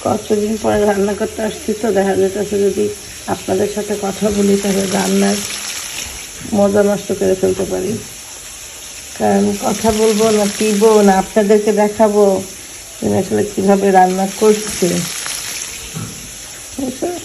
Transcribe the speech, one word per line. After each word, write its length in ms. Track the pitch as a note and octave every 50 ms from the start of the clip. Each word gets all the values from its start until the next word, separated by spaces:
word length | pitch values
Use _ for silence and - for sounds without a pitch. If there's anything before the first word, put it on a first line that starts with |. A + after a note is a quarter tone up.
| -
কতদিন 500 | - - G#3+ - - A3 G#3 G#3 G#3 A3 G#3+ -
পরে 160 | A3 G#3+ G#3 G#3 G#3
রান্না 220 | G3+ G3 G3 G3+ G#3 G3+
করতে 200 | A3 G#3 - - A3 G#3+
আসছি, 220 | G#3+ - - - G#3+ G#3
তো 60 | - A#3 G3 G3
দেখা 160 | F#3+ G3 F#3 F#3
যেতেছে 340 | F#3+ F#3+ F#3 G#3 G3+ - G#3 G3 G3+
যদি 200 | G3 F#3 G3+ G#3 G3+ - - - - - - - - G3
আপনাদের 360 | F#3 - - F#3+ F#3+ G#3 G3+ -
সাথে 180 | G#3+ G3+ - G#3+ G3+ -
কথা 200 | G3 F#3+ - G3 G#3+ G3+
বলি 200 | G3+ G3+ G3+ G3 G3 -
তাহলে 200 | G3+ F#3+ G3 G3 F#3+ F#3 G3
রান্নার 400 | F#3+ F#3+ G2 G3 G3 G3 G3+ G#3 G3+ - - - - - - - - - - - - - - - - - - - - - - G3+
মজা 240 | G3+ G3+ G3 G#3 G3+ G3+
নষ্ট 200 | G3+ G3 - - G3+ F#3+
করে 160 | G3 F#3+ F#3+ F#3+
ফেলতে 240 | F#3+ F#3+ F#3 F#3+ G3 F3
পারি। 200 | F#3 F#3 F#3 F#3+ - - - - - - - - - - - - - - - - - - - - - - - - - -
কারণ 280 | A3 G#3 G3+ G3+ G3+ G#3 G3+ G3+ B3+
কথা 240 | B3+ G#3+ G3+ - A3 A3 G#3+
বলবো 240 | A3 A3 A3 G3+ A3 A3+ G#3+ G#3
না 80 | G#3 G3+ G3+ -
পিবো 320 | G#3+ A3 G#3+ G3+ G#3+ A3+ A3 G#3+ G#3 G3+
না 60 | F#3+ F#3+ F#3+
আপনাদেরকে 480 | F#3+ - A3 G#3+ G3+ A3 G#3 G#3 A3+ G#3 G3+
দেখাবো, 420 | G#3 G#3 G#3 - A3+ G#3+ G#3 G#3 G#3 G3 F#3+ F#3+ F#3+ - - - - - - - - - - -
তুমি 180 | A3+ G#3+ G3+ G3+
আসলে 220 | F#3 F#3 A3 G#3 G3 G3+
কীভাবে 360 | - - G3 G3 G3 F#3+ G3 G3+ F#3+ F#3+
রান্না 260 | F#3 F#3 F#3 F#3+ F#3+ G3 - -
করছে। 460 | A3 G#3+ G#3+ G#3 G#3+ - - - - F3 F3 F3 F3 - - - - - - - - - - - - - - - - - - - - - - - - - - - - - - - - - - -
বুঝছো? 320 | C#4 B3+ A#3+ - - E4+ F4+ E4 -